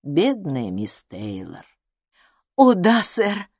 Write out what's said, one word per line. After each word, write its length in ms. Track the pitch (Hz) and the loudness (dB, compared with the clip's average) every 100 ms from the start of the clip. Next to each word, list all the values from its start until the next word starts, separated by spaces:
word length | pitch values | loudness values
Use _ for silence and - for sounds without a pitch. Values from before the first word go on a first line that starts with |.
бедная 640 | 143 143 233 247 180 131 110 | -2 0 2 0 -6 -6 -6
мисс 340 | 92 104 - - | -6 -8 -10 -12
Тейлор». 560 | 92 107 98 92 - - _ _ _ _ _ _ _ _ - | -14 -10 -10 -12 -18 -20 _ _ _ _ _ _ _ _ 4
«О, 200 | 262 202 | 6 6
да, 260 | 190 233 | 4 2
сэр!» 480 | - - 208 202 202 _ | 0 -2 -2 -4 -10 _